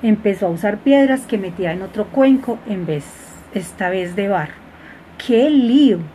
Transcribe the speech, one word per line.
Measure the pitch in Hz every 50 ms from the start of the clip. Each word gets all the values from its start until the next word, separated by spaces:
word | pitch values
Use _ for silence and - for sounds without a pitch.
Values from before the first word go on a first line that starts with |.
empezó | - 226 214 214 - 208 196 190 208 180
a |
usar | 170 170 220 208 208 214
piedras | - 277 277 277 277 262 269 262 - -
que | - 208
metía | 190 185 170 - 185 170
en | 160 185 190
otro | 190 - 214 208 -
cuenco | - 269 269 269 269 262 - - 233 226 - 233
en | 208 185 175 160
vez, | 156 147 143 - - - - - - - - - -
esta | 202 180 - - - 196 180
vez | 185 190 180 175 175
de | 196 196 196
barro. | 202 175 151 151 - - - - - - - - - - - - - - -
¡Qué | - 247 226 254 311
lío! | 302 277 247 233 240 285 294 254 202 170 165 151 -